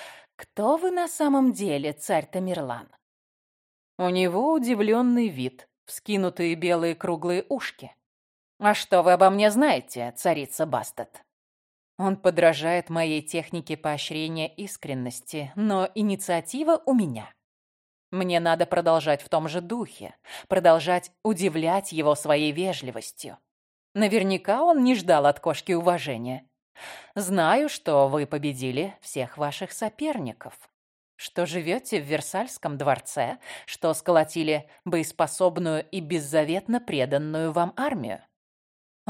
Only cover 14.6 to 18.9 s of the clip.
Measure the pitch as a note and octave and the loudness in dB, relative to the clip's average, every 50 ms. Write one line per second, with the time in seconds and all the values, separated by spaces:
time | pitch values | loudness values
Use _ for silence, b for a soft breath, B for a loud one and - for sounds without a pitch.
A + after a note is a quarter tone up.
14.6 | G3+ G3 - - - C#3+ C3+ C3 B2 B2 B2 - - - - D#3 C#3+ C3+ - G3+ | -14 -12 -12 -14 -10 -8 -6 -6 -6 -8 -8 -12 -14 -10 -8 -8 -8 -8 -6 -2
15.6 | G#3+ G#3+ G3 F#3+ F#3 F#3+ - G#3+ G#3+ G#3 G3 G3 - - F3 E3+ E3+ - - C4+ | -2 0 0 0 0 -2 -2 -2 -2 -2 -2 -4 -2 -2 -2 -2 -2 -6 -6 -4
16.6 | D#4 D#4 E4+ D#4+ - C4+ C4+ A#3+ G3 D3+ A#2+ A2 G#2 - - _ _ _ _ _ | 0 2 2 2 2 2 2 2 2 0 -4 -8 -12 -16 -20 _ _ _ _ _
17.6 | _ _ _ _ _ _ _ _ _ - - F#3 F#3 F3+ F3 E3+ E3+ E3+ E3 E3 | _ _ _ _ _ _ _ _ _ -10 -6 -4 -2 0 0 2 2 2 2 2
18.6 | F3 E3+ F3+ F3 E3+ E3 | 0 0 0 0 2 4